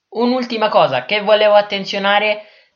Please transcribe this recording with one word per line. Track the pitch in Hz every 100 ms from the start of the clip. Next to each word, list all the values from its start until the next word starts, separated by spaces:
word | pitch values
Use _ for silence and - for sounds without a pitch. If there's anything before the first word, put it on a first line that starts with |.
| _
Un'ultima | 220 240 254 240 226 214
cosa | 208 151 127
che | - 208
volevo | 202 208 214
attenzionare, | 208 208 196 190 202 196 202 214 208 - _ _